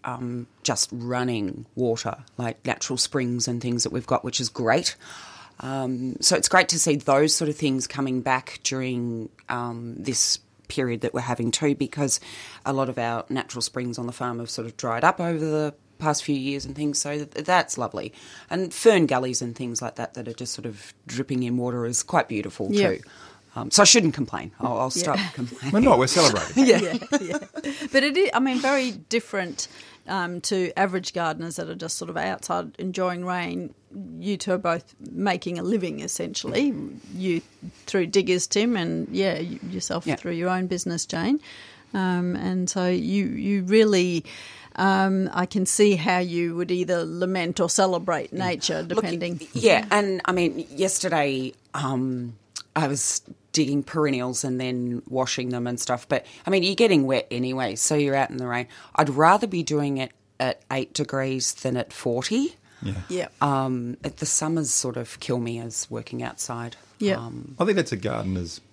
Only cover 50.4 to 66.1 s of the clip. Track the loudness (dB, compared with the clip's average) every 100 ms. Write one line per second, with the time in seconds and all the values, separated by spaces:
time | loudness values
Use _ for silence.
50.4 | 2 0 -8 -2 0 0 0 2 0 0
51.4 | -4 -10 _ -6 -2 0 -2 -4 -6 -12
52.4 | _ -16 -6 -2 0 0 -2 -4 -8 -20
53.4 | _ 0 2 0 -2 0 2 2 -2 -2
54.4 | -2 -2 -2 -2 -2 -4 -4 -2 0 -2
55.4 | -2 -4 -4 -4 -2 -2 0 -2 -2 -10
56.4 | 0 2 2 4 6 6 6 2 0 -4
57.4 | -2 -2 -2 0 2 2 4 2 0 -2
58.4 | -4 -4 -4 -14 -4 0 2 6 8 8
59.4 | 4 -2 0 0 0 -2 -4 _ _ _
60.4 | -2 -2 _ -4 -4 -4 -2 0 0 0
61.4 | -2 -2 -2 -2 -4 -4 0 0 0 0
62.4 | 0 -6 _ -8 -6 -6 -6 -6 -6 _
63.4 | 0 2 0 -4 -6 -8 -10 -6 -2 -2
64.4 | 0 0 0 -2 -2 -6 -10 -10 -4 -2
65.4 | -2 -6 -8 -8 -8 -10 -8